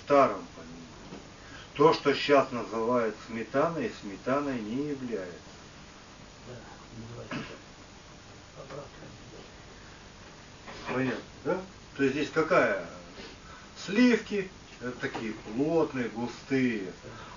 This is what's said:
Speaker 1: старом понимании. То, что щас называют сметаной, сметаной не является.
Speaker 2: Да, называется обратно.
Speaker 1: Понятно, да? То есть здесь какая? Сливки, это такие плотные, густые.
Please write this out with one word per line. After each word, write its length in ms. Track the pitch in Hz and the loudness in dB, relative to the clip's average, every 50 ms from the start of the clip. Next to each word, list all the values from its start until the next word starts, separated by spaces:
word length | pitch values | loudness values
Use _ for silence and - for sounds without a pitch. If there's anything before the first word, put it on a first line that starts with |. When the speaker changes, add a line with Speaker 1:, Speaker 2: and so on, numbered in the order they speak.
| - | 2
Speaker 1:
старом 420 | - 143 139 131 113 101 92 85 85 - | 6 8 8 8 8 6 0 -6 -10 -14
понимании. 320 | - - - - - - - - - - - - - - - - - - - - - - - - | -16 -14 -14 -14 -14 -14 -16 -16 -16 -14 -14 -14 -14 -14 -16 -18 -18 -16 -16 -16 -16 -16 -10 4
То, 180 | - 147 160 156 | 8 8 8 8
что 220 | - - 143 135 | 8 6 4 4
щас 380 | - - - 143 135 131 - 127 | 4 6 8 8 8 8 6 0
называют 640 | 120 107 95 110 113 113 117 123 120 113 110 104 - - | -4 -4 -2 -2 0 2 4 4 4 4 2 0 -4 -8
сметаной, 680 | - 113 113 110 - - 135 151 165 170 151 123 104 - - | -8 -6 -6 -6 0 2 2 4 4 2 0 -2 -2 -4 -6
сметаной 600 | - 104 98 92 - 127 131 143 147 143 131 120 | -10 -10 -10 -6 -2 0 0 2 2 0 -2 -4
не 300 | 104 104 117 135 147 151 | -4 -2 -2 -2 -2 -2
является. 500 | 143 131 131 120 110 95 92 90 85 85 - - - - - - - - - - - - - - - - - - - - - | -4 -4 -4 -4 -4 -4 -4 -6 -10 -12 -16 -18 -18 -18 -18 -18 -18 -18 -18 -18 -18 -20 -20 -20 -18 -18 -18 -18 -18 -18 -16
Speaker 2:
Да, 80 | 120 123 117 - - - - - - - 113 | -14 -14 -14 -14 -16 -16 -18 -18 -16 -14 -12
называется 560 | 113 113 117 117 113 - - - - - - - - - - - - - - - - - - - - - - - - - - | -12 -12 -12 -12 -10 -8 -8 -8 -6 -8 -10 -14 -16 -18 -20 -20 -20 -18 -18 -18 -18 -18 -18 -18 -18 -18 -18 -18 -18 -18 -16
обратно. 300 | - - - 135 143 - - - - 156 - - - - - - - - - - - - - - - - - - - - - - - - - - - - - - - - - - - - 120 120 | -14 -14 -12 -10 -10 -12 -12 -14 -16 -16 -16 -16 -16 -16 -16 -16 -16 -16 -16 -16 -18 -18 -18 -16 -16 -16 -18 -18 -18 -18 -18 -18 -18 -18 -16 -16 -18 -18 -18 -18 -16 -16 -14 -14 -10 -6 -2 0
Speaker 1:
Понятно, 300 | 127 131 127 113 - - - - - - | 2 2 2 0 -2 -6 -10 -14 -4 0
да? 160 | 139 180 190 - - - - - - - | 0 0 0 -2 -6 -12 -16 -18 -12 0
То 60 | - 139 | 4 4
есть 120 | 131 135 | 4 4
здесь 160 | 151 180 - | 4 0 2
какая? 580 | - 160 156 151 180 156 127 113 101 95 85 - - - - - - - - - - - - - - - - - - - - | 2 2 4 6 6 6 6 6 4 0 -2 -6 -10 -14 -14 -14 -14 -14 -14 -14 -14 -16 -16 -16 -16 -16 -18 -16 -16 -12 -8
Сливки, 680 | - 190 240 247 247 233 208 - - 208 202 185 - - - - - - - | 0 6 8 8 8 8 6 4 0 -2 -2 -2 -2 -6 -14 -16 -18 -14 -10
это 120 | 123 123 123 | -8 -8 -6
такие 400 | - 139 131 - - 117 107 107 | -4 -6 -6 -4 -4 -4 -4 -6
плотные, 760 | - - 110 107 120 143 160 170 165 147 - - 131 120 110 | -6 -8 -6 -2 0 2 4 6 4 4 4 2 0 -2 -2
густые. 840 | 104 113 120 117 - - - - 139 131 127 123 113 104 95 90 85 - - 113 - - - - - | -2 -4 -4 -4 -6 -10 -2 0 4 4 4 4 4 0 -2 -6 -8 -10 -14 -14 -14 -14 -14 -12 2